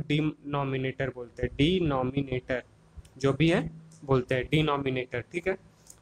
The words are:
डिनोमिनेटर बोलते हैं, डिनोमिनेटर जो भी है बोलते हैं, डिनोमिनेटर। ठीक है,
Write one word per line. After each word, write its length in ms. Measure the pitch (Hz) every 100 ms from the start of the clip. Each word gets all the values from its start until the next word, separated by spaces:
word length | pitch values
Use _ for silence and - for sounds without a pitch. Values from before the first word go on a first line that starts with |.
| 147
डिनोमिनेटर 1040 | 151 151 147 143 143 135 131 131 131 135
बोलते 340 | 123 120 -
हैं, 120 | 123 -
डिनोमिनेटर 1040 | 147 185 160 131 127 135 139 127 - 127 - _ _ - - -
जो 160 | 135
भी 160 | 131 165
है 200 | 185 - - - - 139
बोलते 300 | 131 127 131
हैं, 120 | 123
डिनोमिनेटर। 760 | 156 156 143 139 127 123 123
ठीक 240 | - 175 185
है, 100 | 190 - _ - -